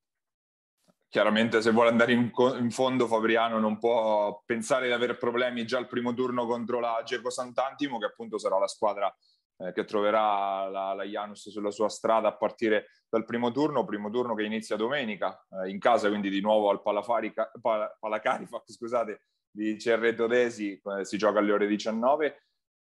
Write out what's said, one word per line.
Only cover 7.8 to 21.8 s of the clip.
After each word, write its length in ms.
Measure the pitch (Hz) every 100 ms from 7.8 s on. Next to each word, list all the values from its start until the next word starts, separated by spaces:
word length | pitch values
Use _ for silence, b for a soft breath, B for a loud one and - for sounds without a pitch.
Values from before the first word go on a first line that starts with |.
| 143 117
che 100 | 104
appunto 300 | - 113 104
sarà 220 | 101 95
la 80 | 98
squadra, 480 | - 107 101 98 - _ _ _ -
eh, 120 | 90
che 140 | 98 95
troverà 840 | 107 104 110 107 101 98 98 98
la, 260 | 98 95
la 100 | 98 101
Janus 440 | 104 104 101 104
sulla 220 | 104 104
sua 160 | 101 107
strada 400 | - 123 113 104
a 80 | -
partire 520 | 107 - 113 107 - b b
dal 160 | 113
primo 280 | 107 120 120
turno, 340 | 123 151 139 101
primo 240 | 104 104
turno 260 | 120 123 107
che 80 |
inizia 320 | 107 110 110 107
domenica, 680 | 113 147 113 92 95 - _ 95
eh, 60 | 95
in 100 | 98
casa, 300 | 104 104 104
quindi 200 | 104 98
di 120 | 98
nuovo 280 | 104 107 101
al 120 | 98
Palafarica-, 680 | 104 104 101 113 107 107 110 120
Pala-, 340 | 117 107 107 -
Palacarifa, 640 | 110 107 127 127 95 117 -
scusate, 640 | 113 117 120 107 - _ _ _
di 300 | 104 107 107
Cerreto 480 | 120 110 117 113 113
Desi, 460 | 123 120 110 104
eh, 320 | 95 101 98 92
si 120 | 101
gioca 220 | 104 104
alle 140 | 104
ore 140 | 101 104
diciannove. 720 | 104